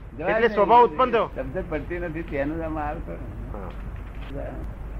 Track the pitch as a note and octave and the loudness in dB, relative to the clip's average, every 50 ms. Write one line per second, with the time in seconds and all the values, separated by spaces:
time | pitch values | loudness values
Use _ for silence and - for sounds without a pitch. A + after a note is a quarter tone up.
0 | - - - - D#3 F#3 G#3 A3+ A3+ A3+ A3 G#3 G3+ F#3 A3+ A#3+ A#3+ G#3+ D3+ D3+ | -10 -12 -10 -4 -2 0 2 4 4 4 6 6 6 8 10 10 10 8 6 4
1 | C4 B3 A#3 A3+ F#3 D3 - - C3 C3+ B2+ F#3+ F#3+ E3+ D#3 D3+ C#3 - E3+ F3 | 2 4 4 2 2 0 -2 -6 -6 -6 -4 -6 -4 -4 -4 -4 -4 -4 -6 -4
2 | F3 E3+ D3+ E3 E3 - D3+ C#3 C3+ D3 D#3 E3 E3 D#3+ D#3 D#3 D3 D3 D#3 E3+ | -4 -4 -6 -6 -6 -4 -2 -2 0 0 -2 -4 -4 -4 -4 -4 -4 -4 -4 -6
3 | - - - - - - - - - - - G#2 F#2+ F2 - - - - - - | -8 -8 -10 -10 -10 -10 -10 -10 -8 -8 -8 -8 -8 -10 -10 -10 -10 -10 -10 -10
4 | - - - - - - - C#2 C2+ C2+ C3 B2+ B2+ - - - - - - - | -10 -10 -10 -10 -10 -8 -8 -8 -8 -8 -8 -8 -8 -10 -10 -10 -10 -10 -10 -8